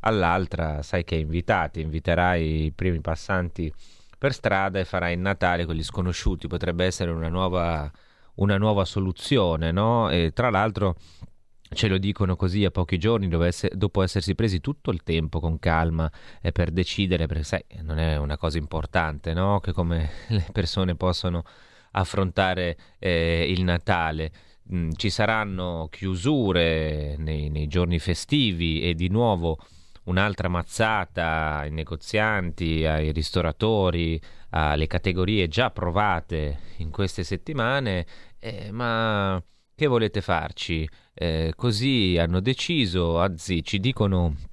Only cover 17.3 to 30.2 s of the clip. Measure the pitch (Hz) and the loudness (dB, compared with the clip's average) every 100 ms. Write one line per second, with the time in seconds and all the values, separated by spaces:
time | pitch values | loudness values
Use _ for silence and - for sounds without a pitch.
17.3 | 73 76 - - - 80 80 80 76 71 | -2 -2 -4 -6 -12 -6 0 0 0 -2
18.3 | 73 82 78 73 80 78 - 80 73 85 | -2 -2 -2 -2 -4 -2 0 0 -4 -4
19.3 | 82 95 101 - 90 85 82 78 - - | 0 2 0 0 -2 0 0 -2 -6 -2
20.3 | 110 85 - 85 - 92 85 92 85 90 | -2 0 -2 -2 0 0 0 0 0 -2
21.3 | 85 - - - - _ 98 92 - 95 | -2 -6 -16 -20 -20 _ -2 -2 0 0
22.3 | 87 95 92 87 82 - - 95 87 82 | 2 2 2 -2 -4 -12 -6 0 2 2
23.3 | 82 80 90 90 87 - 90 80 78 78 | 2 2 2 2 0 2 0 0 -2 -6
24.3 | - - - - 92 82 78 104 - 107 | -8 -20 -20 -6 -4 -2 -2 -2 0 0
25.3 | 110 104 92 90 82 80 - 95 92 107 | 0 -2 -4 -4 -4 -8 -6 -4 -2 2
26.3 | 151 104 87 82 80 78 76 73 73 78 | 2 4 4 4 2 0 -2 -4 -4 -4
27.3 | 78 73 76 76 87 87 85 87 82 - | -2 -2 -2 0 2 2 0 0 -4 0
28.3 | 151 120 85 85 78 87 82 90 104 117 | 2 2 2 0 0 0 0 0 2 2
29.3 | 95 85 78 - - - - - 90 | 2 0 -2 -8 -20 -20 -16 -2 2